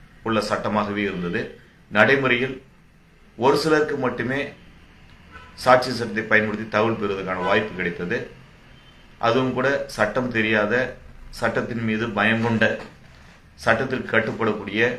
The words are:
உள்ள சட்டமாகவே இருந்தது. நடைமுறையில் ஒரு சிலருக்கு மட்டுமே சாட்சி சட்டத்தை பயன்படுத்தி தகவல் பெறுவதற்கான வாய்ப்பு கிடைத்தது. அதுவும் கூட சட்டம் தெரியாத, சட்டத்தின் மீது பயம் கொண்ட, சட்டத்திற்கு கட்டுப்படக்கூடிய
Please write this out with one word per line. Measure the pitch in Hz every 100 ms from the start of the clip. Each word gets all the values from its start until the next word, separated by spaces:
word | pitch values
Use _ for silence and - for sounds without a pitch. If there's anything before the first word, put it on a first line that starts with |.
| - -
உள்ள | 113 110 -
சட்டமாகவே | 101 107 104 101 101 101
இருந்தது. | 92 87 104 - - - - -
நடைமுறையில் | 104 120 139 131 120 131 131 - _ _ _ _ _ - -
ஒரு | 123 151
சிலருக்கு | 160 151 147 135 127
மட்டுமே | 113 117 139 139 - - - - - - - - - - - 127
சாட்சி | 127 131
சட்டத்தை | 113 110 104 -
பயன்படுத்தி | 107 107 107 110
தகவல் | 107 113 110
பெறுவதற்கான | 101 95 92 92 95
வாய்ப்பு | 107 107
கிடைத்தது. | 90 90 87 87 117 - - - - - - - - - - 117
அதுவும் | 123 131
கூட | 120 135 139 -
சட்டம் | - 107 131 123
தெரியாத, | 110 110 107 104 120 127 - - - - -
சட்டத்தின் | 117 135 110 117 113
மீது | 110 117 101
பயம் | 107 113
கொண்ட, | 117 113 110 - - - - - - - - -
சட்டத்திற்கு | 120 113 123 123 -
கட்டுப்படக்கூடிய | 113 110 104 110 98 98 104 120